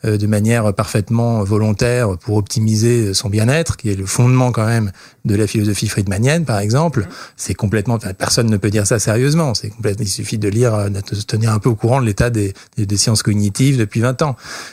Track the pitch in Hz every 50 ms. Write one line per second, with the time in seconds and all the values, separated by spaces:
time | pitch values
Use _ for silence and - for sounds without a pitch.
0 | - 113 107 104 107 104 107 104 104 110 117 117 110 107 98 - 107 - - 110
1 | 98 - 117 117 117 117 117 110 101 98 110 104 110 110 104 - 123 120 123 123
2 | 120 104 90 85 - - 107 107 101 - - 117 110 110 110 104 113 117 120 120
3 | 110 98 95 - - 101 98 107 107 123 139 165 165 - - - - 107 98 95
4 | 92 95 - - 120 123 127 127 127 123 117 120 107 110 117 117 107 101 - -
5 | - - - _ _ 127 104 101 110 104 - 110 104 104 101 - - 104 - -
6 | 98 101 95 98 113 135 151 175 165 127 113 101 101 104 117 139 165 170 139 -
7 | 98 - - - - - - - - - 95 - - 98 98 110 98 123 117 110
8 | - 98 95 - - - - - 117 113 107 98 - 107 101 110 101 - 127 107
9 | - - 107 117 127 143 147 170 165 139 107 - - 104 - - 104 107 98 110
10 | 117 95 - - 101 - - 110 110 101 98 113 123 120 110 104 101 101 101 98
11 | 98 - 104 101 101 - - 107 113 117 113 107 - 131 117 104 - 113 123 139
12 | 123 110 98 - 120 120 113 107 101 98 95 - - - _ - 107 98 104 95
13 | - 123 113 107 - 113 104 104 104 101 98 - 131 139 139 127 110 101 - 117
14 | 110 127 131 - 165 147 123 - - - - - - -